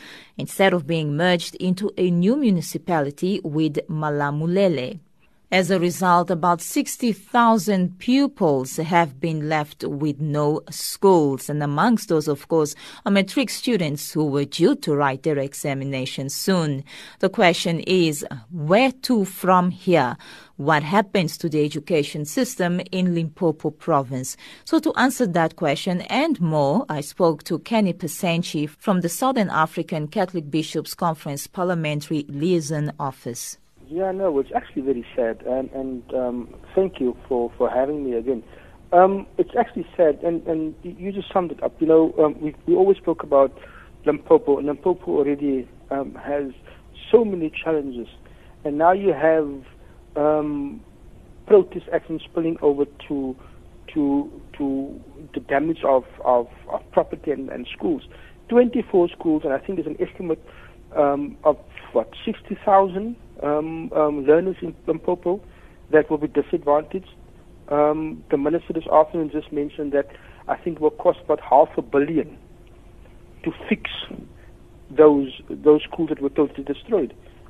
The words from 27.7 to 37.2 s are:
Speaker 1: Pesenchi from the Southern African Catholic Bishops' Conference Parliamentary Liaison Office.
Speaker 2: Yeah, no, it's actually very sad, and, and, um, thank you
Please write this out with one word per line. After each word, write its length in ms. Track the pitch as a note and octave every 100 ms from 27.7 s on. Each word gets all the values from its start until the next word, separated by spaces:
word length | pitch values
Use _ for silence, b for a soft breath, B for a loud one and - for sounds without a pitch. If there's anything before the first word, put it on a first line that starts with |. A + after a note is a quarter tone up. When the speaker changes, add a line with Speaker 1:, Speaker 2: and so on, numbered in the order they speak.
| A#3 G3
Speaker 1:
Pesenchi 720 | E3+ D#3+ - F3+ E3 F3 D#3+ D3+
from 340 | - - F#3
the 80 | F3
Southern 420 | - C4 C4 F#3
African 560 | D#3 D#3+ - E3+ E3 D3+
Catholic 420 | A3 F#3 F3+ D3
Bishops' 460 | D#3 D3+ E3 - -
Conference 500 | F3 D#3+ D#3+ C#3+ -
Parliamentary 800 | - F3+ E3+ D#3 D3 D3 D#3 -
Liaison 640 | C#3+ E3 F3 C#3+ D#3 D3 -
Office. 600 | C#3+ - - A#2+ - - _ _ -
Speaker 2:
Yeah, 240 | D#3+ F#3+
no, 280 | F#3+ F#3+ C#3+
it's 120 | C3 -
actually 260 | - -
very 220 | C3+ B2 A#2 -
sad, 260 | A#2 A2 -
and, 240 | C3 C3
and, 420 | C3+ C3 B2+ -
um, 400 | C3 B2 B2 A#2 - -
thank 260 | - F#3+ -
you 160 | B2+ A#2